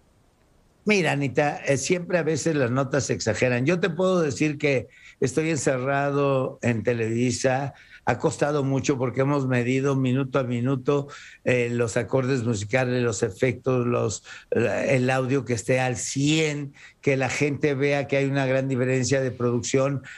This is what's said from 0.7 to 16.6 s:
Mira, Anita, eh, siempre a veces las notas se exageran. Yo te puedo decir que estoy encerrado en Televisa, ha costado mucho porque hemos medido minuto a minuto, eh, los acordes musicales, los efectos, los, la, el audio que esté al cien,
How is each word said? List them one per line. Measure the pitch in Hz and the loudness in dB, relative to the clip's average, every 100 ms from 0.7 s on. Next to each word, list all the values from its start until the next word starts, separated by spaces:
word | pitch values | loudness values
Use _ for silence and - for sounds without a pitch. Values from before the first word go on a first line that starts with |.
| _ 208 | _ 0
Mira, | 208 151 | 2 2
Anita, | 139 139 156 147 185 | 0 0 0 0 0
eh, | - 135 | -2 0
siempre | - - 170 175 | 0 -2 0 0
a | |
veces | 156 156 165 147 | 0 0 0 0
las | 120 | 0
notas | 127 139 147 - | 0 0 -2 -2
se | |
exageran. | 104 - 104 127 123 131 | -4 -2 0 0 2 0
Yo | 180 | 0
te | 190 | 0
puedo | 156 185 185 | 0 0 2
decir | 156 113 151 139 | 0 0 -2 0
que | 147 131 101 - - - | 0 0 -2 -18 -18 -4
estoy | 131 - 160 | -2 0 -2
encerrado | 160 - 131 131 139 143 143 143 135 131 - | 0 0 0 0 0 0 0 2 2 -2 -2
en | 117 113 | -2 0
Televisa, | 104 117 110 117 127 107 135 127 139 - - - | 0 0 0 0 0 0 0 0 -4 -10 -20 -8
ha | - 120 | -4 0
costado | 151 - 147 147 135 | 0 0 0 0 0
mucho | 135 - 135 | 0 0 0
porque | 127 123 | 0 0
hemos | 135 147 131 | 2 2 2
medido | 127 120 131 139 135 | 0 2 0 0 2
minuto | 131 127 135 139 | 2 2 0 0
a | |
minuto, | 123 120 123 135 131 143 139 - - - - | 0 0 0 -2 0 0 -2 -14 -20 -6 0
eh, | 123 120 | 2 2
los | 120 117 120 | 0 0 0
acordes | 107 135 127 135 | 0 0 0 0
musicales, | 113 107 104 127 127 123 | 0 -2 0 0 2 0
los | 120 110 | 0 0
efectos, | 113 95 127 123 - 127 120 | -4 0 -2 0 -2 0 0
los, | 120 117 - - - - | 0 -2 -4 -12 -16 -4
la, | 110 113 98 | 0 0 0
el | 101 127 127 | 0 2 2
audio | 131 127 139 113 | 0 0 0 0
que | |
esté | 117 - 127 | -4 0 0
al | 127 113 | 0 -2
cien, | - 135 143 160 151 147 | -4 -2 2 2 0 -2